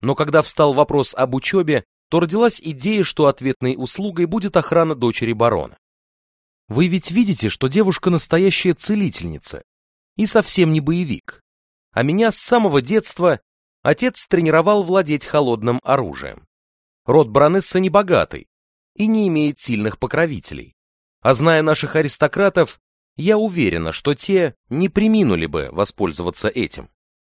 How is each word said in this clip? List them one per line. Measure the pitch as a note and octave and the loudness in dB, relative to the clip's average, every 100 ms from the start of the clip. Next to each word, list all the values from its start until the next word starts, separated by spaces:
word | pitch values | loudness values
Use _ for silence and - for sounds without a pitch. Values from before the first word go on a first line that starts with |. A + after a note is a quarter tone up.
Но | A#2 | -2
когда | C3+ D3+ D3+ | -2 2 2
встал | D3+ - D3+ | 0 2 2
вопрос | C3+ D3 D3 C3 | 4 2 2 -2
об | - C3 | -2 -2
учебе, | C3 - F#3+ D#3+ C#3 - _ _ | -2 -2 -2 0 -2 -4 _ _
то | D#3+ | 0
родилась | E3+ F#3+ A#3 - | 0 2 0 0
идея, | - C#3+ C#3+ G#3+ | -10 -6 -2 0
что | F3 - D3 | 0 2 2
ответной | C#3 C3 B2+ B2+ B2+ | 2 -4 -2 -4 -4
услугой | B2+ - G3+ E3+ F3 | -4 -4 -4 -2 -2
будет | G#3 G3 F3+ | -2 0 0
охрана | D#3 E3 E3 | 2 2 2
дочери | C#3+ A#2+ A2+ A#2 | 0 -2 -2 -4
барона. | A2+ A#2 G2+ C2 - _ _ _ _ _ _ _ _ _ | 0 0 0 -6 -14 _ _ _ _ _ _ _ _ _
Вы | A2 F3+ | 0 0
ведь | F3+ - | 0 -2
видите, | F3 A3 D#3 A2 | 0 0 0 -2
что | - C3 | -2 -2
девушка | D3+ G3+ F3+ - | 0 0 0 0
настоящая | E3+ - E3 F#3+ F3+ F#3 | -2 0 2 2 0 -2
целительница | E3 - G#3+ G3 - E2+ D2+ - - _ _ _ _ _ - | -2 -2 -2 -2 -4 -10 -10 -10 -12 _ _ _ _ _ -4
и | G#3 | 0
совсем | A3+ G3+ - E3 | 2 0 2 2
не | D#3 | 2
боевик. | C#3+ E3+ E3+ G2+ - - _ _ _ _ _ | 0 -2 -2 -6 -10 -20 _ _ _ _ _
А | - | -2
меня | B2+ F3+ A3+ | 0 2 2
с | G#3 | 0
самого | - A#3+ G#3+ C#3+ | 2 2 4 2
детства | B2 G#3+ - - E3+ - _ _ _ _ | 2 -2 -2 0 0 0 _ _ _ _
отец | B2 D3+ B3 - - | -2 0 0 -2 0
тренировал | F#3 E3 D#3 E3+ G#3 | 2 4 4 4 2
владеть | F3 F#3 D#3+ D3+ - | 2 0 0 -2 0
холодным | D3+ C3+ A#2 A2+ B2 | 0 0 0 0 -2
оружием. | - C3+ A2 C#2 C#2+ G#1 _ _ _ _ _ _ | 0 -2 -2 -8 -14 -16 _ _ _ _ _ _
Род | - C#3 C3+ | 2 4 4
баронессы | G#2+ D3 F#3 - F3+ | 4 4 2 0 -2
небогатый | F#3+ F3+ G3+ D#3 D#2+ C#2+ - _ _ _ _ | 2 0 2 0 0 -6 -16 _ _ _ _
и | _ G#3+ | _ -2
не | A3 G3+ | 0 0
имеет | D#3 D3+ C#3+ | 0 0 -2
сильных | - A2+ G#2+ F#2+ | -4 -2 -2 -4
покровителей. | A#2+ C3+ E3 B2+ - C#2 A1+ _ _ _ _ _ | -6 -2 -2 -4 -10 -14 -16 _ _ _ _ _
А | A#2+ | 0
зная | B2+ D#3 D#3+ | 2 4 2
наших | D#3 D3+ D3 D#3 | 2 0 0 -2
аристократов, | D3 - D3+ - G3 F#3+ D#3 - _ _ _ - | -2 0 -2 2 0 2 -2 -2 _ _ _ -6
я | E3 G#3+ | 0 2
уверена, | A3 F3 A2+ E2 D#2+ | 0 0 0 0 -4
что | D#2+ - | -4 -4
те | D3 - F#3+ E3 - _ | -4 0 0 0 -6 _
не | C3 F#3 | -2 -2
преминули | G3+ A3 A3 E3+ F2+ D#2+ | 0 0 2 2 0 -2
бы | D#2 C#2 | -6 -8
воспользоваться | D#2 G2+ - F#2+ D2+ F2 - G#2+ | -4 -6 -2 -4 -4 -6 -4 -4
этим. | B2+ F#2 - - _ _ _ _ _ | -4 -6 -8 -16 _ _ _ _ _